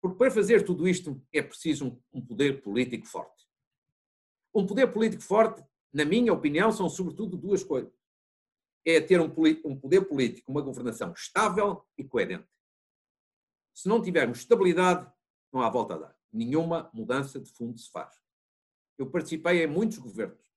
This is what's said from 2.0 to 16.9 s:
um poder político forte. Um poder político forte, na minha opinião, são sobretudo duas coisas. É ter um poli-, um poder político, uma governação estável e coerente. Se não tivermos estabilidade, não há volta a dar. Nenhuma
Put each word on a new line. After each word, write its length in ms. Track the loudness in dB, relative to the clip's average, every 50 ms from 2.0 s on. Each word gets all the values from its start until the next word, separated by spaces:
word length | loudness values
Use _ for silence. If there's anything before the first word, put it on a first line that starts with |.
| _ _
um 80 | _ -14 -12
poder 380 | -12 -4 0 0 0 0 -4
político 440 | -8 -4 -2 -2 -2 -2 -4 -10 -12
forte. 420 | -12 -12 -12 -12 -12 _ _ _ _ _ _ _ _ _ _ _ _ _ _ _ _ _ _ _ _ _ _ _ _ _
Um 100 | 0 0
poder 220 | 0 2 2 2 2
político 300 | 2 0 0 0 0 -4 -6
forte, 400 | 0 4 4 4 4 2 -8 -18 _ _ _ _ _
na 120 | -4 -2 0
minha 280 | 2 2 2 4 2
opinião, 380 | 2 2 0 -2 0 2 2 2
são 180 | 0 0 -4 -4
sobretudo 480 | -4 -4 -6 -6 -6 -8 -8 -8 -8
duas 280 | -8 -2 -2 -2 -2 -2
coisas. 280 | -4 -6 -6 -6 -8 _ _ _ _ _ _ _ _ _ _ _ _ _ _ _ _ _ _ _
É 160 | 2 4 4
ter 200 | 4 4 4 4
um 80 | 4 0
poli-, 320 | 0 4 4 4 4 4 -2
um 100 | -8 -8
poder 260 | -8 -2 4 4 4
político, 500 | 4 2 0 0 0 0 -2 -8 _ -6
uma 80 | -6 -6
governação 520 | -4 -6 -8 -6 -6 -8 -6 -6 -8 -10
estável 720 | -10 -12 -16 -6 _ 0 0 2 2 0 0 0 -2 -6 _ _ _ -16
e 60 | -14
coerente. 420 | -4 -2 -2 -2 -2 -4 -10 -12 _ _ _ _ _ _ _ _ _ _ _ _ _ _ _ _ _ _ _ _ _ _ _ _ _ _
Se 140 | -8 0 2
não 120 | 2 2
tivermos 380 | 2 2 2 2 2 2 -2 -6
estabilidade, 720 | 2 _ 4 4 4 2 4 4 4 4 4 2 -2 -12 _ _ _ _ _ _ _ _
não 80 | -4 -2
há 80 | -2 0
volta 260 | 0 -2 -4 -4 -6
a 40 | -10
dar. 180 | -12 -16 _ _ _ _
Nenhuma 580 | -8 -6 -4 -2 0 -2 0 -2 -4 -6 -6 -10